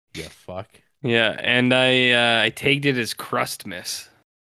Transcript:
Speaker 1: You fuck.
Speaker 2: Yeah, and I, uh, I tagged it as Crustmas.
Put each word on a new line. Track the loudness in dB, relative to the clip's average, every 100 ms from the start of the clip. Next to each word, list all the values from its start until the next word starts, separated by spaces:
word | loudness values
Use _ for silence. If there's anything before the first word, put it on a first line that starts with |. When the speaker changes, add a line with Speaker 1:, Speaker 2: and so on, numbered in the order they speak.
| _
Speaker 1:
You | -14
fuck. | -14 -18 -16 -14 -14 _ _ _
Speaker 2:
Yeah, | 0 2 2 0
and | 0 2 4
I, | 4 4 4 4
uh, | 4 4 2
I | 0
tagged | 0 -2 0 0
it | -2
as | -4
Crustmas. | -8 -6 -4 -4 -8 -12 -12 -10 -12 -14 _ _ _ _